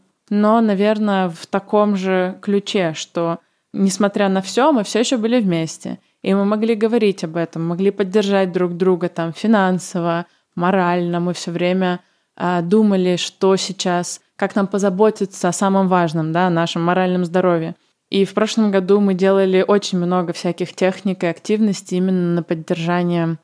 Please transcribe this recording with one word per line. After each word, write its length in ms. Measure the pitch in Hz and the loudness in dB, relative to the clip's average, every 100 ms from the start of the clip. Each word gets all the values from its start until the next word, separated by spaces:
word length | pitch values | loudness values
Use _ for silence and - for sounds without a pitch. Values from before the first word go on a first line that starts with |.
| _ _ - | _ _ -4
но, 320 | 208 208 226 | 0 2 4
наверное, 680 | 220 190 208 214 214 196 185 | 2 2 0 0 0 0 -2
в 160 | 165 - | -4 -6
таком 480 | 196 196 214 208 196 | -6 0 2 2 0
же 420 | 190 185 185 185 | 0 0 -2 -4
ключе, 520 | - 202 202 208 170 156 | -2 -2 0 -2 -2 -4
что, 440 | - - 170 170 _ _ _ | -8 -4 -4 -4 _ _ _
несмотря 560 | - 196 185 202 202 202 | -2 0 2 0 2 0
на 120 | 190 | 0
всё, 300 | 190 - 285 | -2 0 2
мы 120 | 269 | 2
всё 160 | 196 214 | 0 -2
ещё 180 | 226 254 | 0 0
были 220 | 220 247 | 0 2
вместе. 580 | 196 165 160 - - 190 _ _ | 2 0 -2 -8 -10 -10 _ _
И 100 | - | -2
мы 100 | 196 196 | 0 0
могли 300 | 214 226 226 | 0 0 0
говорить 480 | 220 233 214 190 | 0 2 2 0
об 140 | 170 170 | -4 -4
этом, 300 | 165 165 165 | -6 -4 -4
могли 240 | 170 196 | 0 0
поддержать 600 | 202 196 208 196 196 190 | 0 0 0 2 0 0
друг 220 | 175 180 175 | 0 -2 0
друга 300 | 185 180 170 | 0 0 -2
там 220 | - 165 | -4 -6
финансово, 920 | 160 214 220 190 180 - 180 170 170 175 _ _ - | -4 2 2 2 0 -4 -4 -2 -2 -6 _ _ -4
морально. 640 | 175 190 175 180 175 175 | 0 2 2 0 -2 -2
Мы 140 | 175 | -2
всё 180 | 170 - | -4 -6
время, 480 | 170 175 185 185 180 _ _ _ - | -4 -2 0 0 -4 _ _ _ -6
а, 260 | 175 180 | -2 -2
думали, 540 | 170 214 214 190 180 175 | 2 4 4 2 2 0
что 380 | - - 190 190 | -4 -2 2 2
сейчас, 640 | - 185 190 175 175 - _ - | 0 -6 -2 -2 -4 -10 _ -6
как 200 | 190 - | -4 -2
нам 120 | 196 | -2
позаботиться 800 | 202 202 185 220 214 190 - 180 | 0 0 2 2 2 -4 -4 -4
о 60 | |
самом 340 | 170 196 196 185 | 0 0 2 2
важном, 440 | 185 170 165 160 | 2 2 0 -2
да, 140 | 165 185 | 0 2
о 20 | |
нашем 340 | 165 170 175 | 2 0 -2
моральном 420 | 170 180 185 180 175 | 0 0 0 0 0
здоровье. 500 | 185 185 170 165 170 _ _ _ | 0 2 0 -2 -10 _ _ _
И 160 | 196 190 | 0 0
в 80 | |
прошлом 380 | 196 214 - 214 | 0 -2 0 2
году 280 | 196 185 202 | 2 2 2
мы 140 | 202 | 2
делали 500 | 185 190 196 190 185 - | 2 2 4 4 2 2
очень 320 | 208 - 180 | 2 0 -2
много 340 | 175 180 170 | 0 0 -2
всяких 400 | 170 180 170 175 - | -4 -4 -4 -6 -2
техник 480 | 185 185 202 185 | -2 0 -4 -2
и 40 | 175 | -2
активностей 720 | 165 - 214 220 185 - 180 | -4 -2 0 0 -2 -4 -2
именно 380 | 185 185 175 170 | 0 0 0 0
на 80 | |
поддержание, 960 | 165 165 160 170 165 175 175 175 165 160 | -2 -4 -4 -4 -2 0 0 0 -2 -4